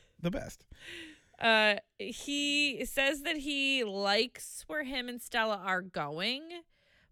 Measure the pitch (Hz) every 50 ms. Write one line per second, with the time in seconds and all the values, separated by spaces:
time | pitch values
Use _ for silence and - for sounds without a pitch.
0 | - _ _ - 165 175 202 - - - - - _ - - - - - 349 339
1 | 330 311 311 _ _ _ _ - - 226 220 214 214 214 202 202 - _ _ -
2 | 202 190 233 - - 285 285 285 285 285 285 294 294 285 247 - 254 - - 277
3 | 269 277 320 277 285 339 320 302 262 302 285 277 277 269 269 262 233 208 190 196
4 | 202 196 202 220 240 240 - - - - - - - - 311 302 294 254 277 262
5 | 247 247 247 233 - - - 240 220 220 208 196 175 196 190 180 190 185 - 175
6 | 147 147 151 165 190 226 254 277 320 330 349 339 330 _ _ _ _ _ _ _
7 | _ _